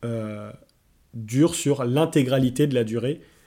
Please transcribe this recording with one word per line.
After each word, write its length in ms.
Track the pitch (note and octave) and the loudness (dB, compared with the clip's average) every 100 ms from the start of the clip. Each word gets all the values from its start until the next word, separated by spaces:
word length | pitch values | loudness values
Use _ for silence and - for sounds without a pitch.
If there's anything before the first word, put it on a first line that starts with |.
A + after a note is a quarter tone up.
| A#2 | -8
euh, 460 | A#2 G#2+ G#2 G#2+ - _ _ _ _ _ | -6 -8 -10 -12 -16 _ _ _ _ _
dure 420 | A#2+ A2 B2+ E3 E3 | -14 -4 2 2 2
sur 280 | C#3 C#3 | 0 0
l'intégralité 840 | A#2+ C#3 D#3+ D#3+ B2+ C3+ B2+ B2+ D3 | 0 0 2 2 2 2 2 2 2
de 80 | B2 | 2
la 80 | |
durée 380 | A2 A#2 B2 D#3 - _ | 0 -2 -4 -6 -10 _